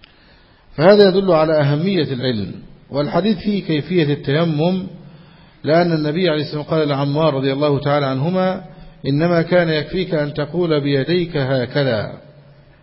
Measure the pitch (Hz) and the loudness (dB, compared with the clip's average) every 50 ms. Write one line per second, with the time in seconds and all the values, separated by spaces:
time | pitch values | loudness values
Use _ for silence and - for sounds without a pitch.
0 | - - _ _ _ - - _ _ _ _ _ _ - - 139 151 190 208 208 | -20 -20 _ _ _ -20 -20 _ _ _ _ _ _ -12 -4 2 6 6 8 8
1 | 202 190 175 196 196 190 165 156 156 160 160 151 139 139 147 147 165 202 196 175 | 6 6 4 2 2 2 4 4 4 2 2 2 2 2 0 0 0 0 0 0
2 | 139 131 135 120 127 131 120 104 95 80 - - - - - - - - 123 139 | -2 -2 -4 -4 -2 -2 -2 -4 -6 -8 -10 -14 -18 -20 -20 -20 -16 -8 -4 -4
3 | 147 147 - 170 180 220 214 - - 208 202 190 - - 160 147 - 156 185 175 | -4 -2 -2 0 0 0 0 -2 -2 -2 -2 -2 -2 -2 -2 -2 -2 -2 0 0
4 | 151 143 143 143 143 139 139 160 170 170 151 147 156 180 185 185 185 - - - | 2 0 0 -2 -2 -2 0 0 0 0 0 0 0 0 0 -2 -4 -8 -12 -18
5 | - - - - - - - - - - - - - 135 156 170 175 170 165 156 | -20 -20 -20 -20 -20 -20 -20 -20 -20 -20 -18 -6 -2 2 2 2 2 2 0 0
6 | 151 151 151 180 185 165 151 151 143 151 151 151 147 - 165 160 151 143 139 135 | -2 -2 -2 0 0 0 0 -2 -4 -4 -6 -8 -6 -2 -2 0 0 0 0 0
7 | 143 143 143 147 165 156 135 135 131 139 135 139 147 151 143 131 139 143 143 147 | -2 0 0 2 2 2 2 0 0 -2 0 0 0 0 0 0 0 0 0 0
8 | 139 135 135 131 143 175 185 185 185 185 185 190 - - - - - - - - | 0 -2 -2 -2 -2 -2 0 0 0 0 -2 -4 -8 -14 -20 -20 -20 -20 -18 -8
9 | - 139 139 147 165 175 175 165 160 165 180 180 170 160 156 151 143 - - 190 | -4 -2 0 0 2 2 2 2 2 2 2 2 2 2 0 -2 -2 -4 -4 -4
10 | 180 - 175 151 147 143 143 156 147 143 165 170 180 165 151 147 139 143 143 135 | -2 -2 -2 -2 -2 -2 -4 -6 -6 -4 -2 -2 0 0 0 0 0 0 0 0
11 | 127 156 175 180 170 165 165 147 135 127 139 131 120 117 - 147 139 131 113 104 | 0 0 0 0 -2 -2 -2 -2 -2 0 0 -2 -2 -2 -2 -2 0 0 0 -2
12 | 98 - - - - - - - - - - - - - - _ | -4 -6 -10 -16 -20 -20 -20 -20 -20 -20 -20 -20 -20 -20 -20 _